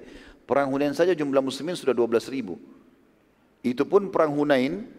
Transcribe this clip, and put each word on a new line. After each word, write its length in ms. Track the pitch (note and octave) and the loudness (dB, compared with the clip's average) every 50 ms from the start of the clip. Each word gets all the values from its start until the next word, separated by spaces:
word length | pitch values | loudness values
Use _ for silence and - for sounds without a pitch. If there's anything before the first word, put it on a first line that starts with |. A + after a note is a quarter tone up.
| - - - - - - - _ _ | -10 -16 -20 -20 -20 -20 -20 _ _
Perang 240 | - B2 C#3 C#3+ C3+ | -2 0 0 0 0
Hunain 240 | C3+ C#3 C#3+ D3 C#3 | 0 -2 -2 -2 0
saja 180 | - E3+ F#3 F3+ | 0 2 2 2
jumlah 300 | D3+ D3+ C#3 C3 C#3 C3 | 0 0 0 2 2 2
muslimin 320 | C3+ B2+ - C3+ E3+ F3+ | 0 -4 -6 -8 -8 -8
sudah 160 | - - C3+ | -4 0 0
dua 160 | A#2+ A#2 A#2+ | 2 2 2
belas 240 | A2+ A#2 A2+ - - | 2 2 0 0 -2
ribu. 260 | C3 C3+ A#2 F#2 E2 - - - - - _ _ _ _ _ _ _ _ _ _ _ _ _ _ _ _ | -8 -8 -8 -8 -10 -12 -14 -20 -20 -20 _ _ _ _ _ _ _ _ _ _ _ _ _ _ _ _
Itu 220 | - A#2+ B2 B2 C#3+ | -6 -4 -2 -2 -2
pun 240 | - F3+ G3+ G3+ F3+ | 2 2 2 2 2
perang 220 | - F3 D#3+ D3+ C#3+ | 0 2 2 2 2
Hunain, 540 | D3 D3 D3 C#3+ B2+ B2+ C#3 E3+ G3+ A#3+ - - | 0 2 2 4 2 2 0 -2 -6 -10 -14 -18